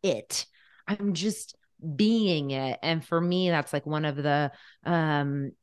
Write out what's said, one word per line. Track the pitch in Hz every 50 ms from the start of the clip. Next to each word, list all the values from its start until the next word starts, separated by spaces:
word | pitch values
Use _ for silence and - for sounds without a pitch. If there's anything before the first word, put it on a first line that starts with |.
| -
it. | 190 139 107 - - - - - - _ _ _ _ _ _ -
I'm | - 202 208 202 202 185
just | 156 180 214 202 - - - - _ _ _ _ - - 170 147
being | 135 214 214 226 226 214 196 170 151 143 139
it. | 135 135 135 131 120 -
And | - 160 165 165 -
for | - 170 165
me, | 170 175 180 180 185 180
that's, | 170 151 143 -
like, | - 147 -
one | 147 151 151 156
of | 151 139
the, | 143 143 147 143 147 147 139 - - - - - _ -
um, | - 175 170 160 156 147 147 143 143 139 143 139 139 - _